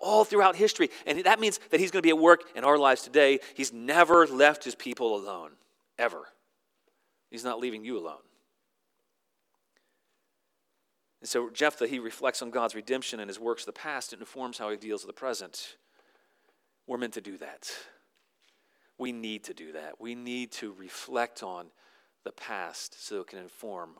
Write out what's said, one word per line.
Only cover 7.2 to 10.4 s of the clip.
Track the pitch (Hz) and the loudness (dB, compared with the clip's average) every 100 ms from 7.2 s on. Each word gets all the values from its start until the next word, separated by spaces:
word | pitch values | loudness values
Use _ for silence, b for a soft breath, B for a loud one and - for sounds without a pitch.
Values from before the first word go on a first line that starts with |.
| _ | _
He's | 117 | -10
not | 123 117 | -8 -4
leaving | 123 110 | -6 -6
you | 113 110 | -8 -8
alone. | 82 73 _ _ _ _ _ _ _ _ _ _ _ _ _ _ _ _ _ _ _ _ _ _ | -8 -12 _ _ _ _ _ _ _ _ _ _ _ _ _ _ _ _ _ _ _ _ _ _